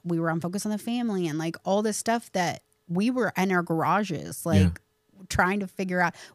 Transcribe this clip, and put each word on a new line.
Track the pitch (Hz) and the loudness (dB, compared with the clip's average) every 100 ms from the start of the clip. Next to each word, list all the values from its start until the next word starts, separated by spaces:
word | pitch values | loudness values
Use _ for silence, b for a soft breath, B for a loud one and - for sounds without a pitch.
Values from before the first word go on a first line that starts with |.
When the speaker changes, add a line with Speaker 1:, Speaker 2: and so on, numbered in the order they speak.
Speaker 1:
we | 175 165 | -4 0
were | 165 | 0
on | 160 | 0
Focus | 175 196 214 | -2 -4 -4
on | |
the | 208 | -4
Family | 233 240 233 190 170 | -4 -2 -2 -2 -2
and, | 151 | -2
like, | 165 - | -4 -4
all | 180 202 | 0 0
this | 220 202 | 0 -2
stuff | - 233 - | -2 -2 -2
that | 190 170 - _ _ - | -2 -2 -4 _ _ -4
we | 175 226 | 0 0
were | 254 196 - | 2 0 0
in | 190 | 2
our | 180 | 2
garages, | 170 165 143 190 190 143 80 - - | 2 0 2 2 0 -4 -8 -6 2
like, | 98 | 4
Speaker 2:
Yeah. | 90 85 _ _ _ - - | 4 2 _ _ _ -20 -4
Speaker 1:
Trying | - 180 208 | 2 2 2
to | 190 | -4
figure | - 185 180 | -6 -2 2
out, | 170 B B | 2 B B